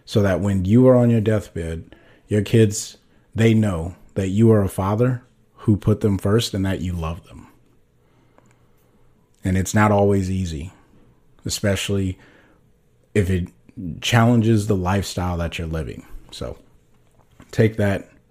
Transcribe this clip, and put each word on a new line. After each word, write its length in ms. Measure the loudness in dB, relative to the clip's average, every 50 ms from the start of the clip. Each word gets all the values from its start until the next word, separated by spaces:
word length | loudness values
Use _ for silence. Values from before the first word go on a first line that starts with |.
| _
so 160 | -4 0 0
that 200 | 2 2 0 0
when 260 | 0 -2 -2 0 2
you 200 | 4 4 6 6
are 80 | 6 6
on 140 | 6 4 4
your 140 | 2 2
deathbed, 720 | 2 0 0 -2 -4 -6 _ -10 -8 -8 -8 -10 -12 -16 -20 _ _ _ _ _ _
your 160 | _ -2 -2
kids, 560 | 0 2 4 4 4 4 0 -4 -10 -12 -16 _ _ _ _ _ _ _ _
they 200 | 2 2 4 4
know 420 | 4 2 0 -2 -4 -6 -8 -10 -14 -20 -10
that 160 | _ -4 -4 -2
you 220 | 2 4 6 6
are 120 | 6 4
a 60 | 2 0
father 540 | -2 -4 -2 -2 0 0 0 0 0 -4 -8 _ _ _ _ _ _
who 240 | -4 0 0 0 2
put 240 | 2 0 0 2
them 160 | 0 -2 -2 0
first 340 | 0 0 0 0 0 -2
and 120 | -4 -4 -4
that 160 | -4 -4 -4
you 100 | -6 -6
love 340 | -6 -6 -6 -8 -8 -10 -14
them. 200 | -20 -20 -20 -20 -20 _ _ _ _ _ _ _ _ _ _ _ _ _ _ _ _ _ _ _ _ _ _ _ _ _ _ _ _ _ _ _ _ _ _ _ _ _ _
And 140 | -4 -2 -2
it's 180 | -2 -2 0 0
not 160 | 2 2 4
always 400 | 4 4 4 2 2 0 0 -2
easy, 420 | -4 -4 -4 -6 -8 -10 -12 -14 -16 _ _ _ _ _ _ _ _ _ _ _ _ _ _
especially 720 | -10 -8 -4 -2 -2 -2 -2 -2 -4 -2 -2 -2 -4 -6 -8 -14 -20 _ _ _ _ _ _ _ _ _ _ _ _ _ _ _ _ _
if 160 | -2 0 0
it 180 | -2 -2 -4 -6 -12 _ _ -20 _ -12 -12 -10 -10 -8
challenges 640 | -4 0 2 2 4 4 4 2 2 2 0 0 0
the 100 | -2 -2
lifestyle 600 | -2 -2 -2 -2 -2 -4 -6 -6 -6 -6 -4 -4 -4
that 200 | -6 -6 -6 -8
you're 80 | -8
living. 400 | -8 -6 -8 -8 -10 -12 -16 -18 -18 -20 -20 -18 -20
So 280 | -16 -14 -12 -12 -14 -16 _ _ _ _ _ _ _ _ _ _ _ _ _ _ _ -20 -20 _
take 280 | 0 2 2 2 2 0
that, 320 | -2 0 -2 -4 -6 -12 _ _ _ _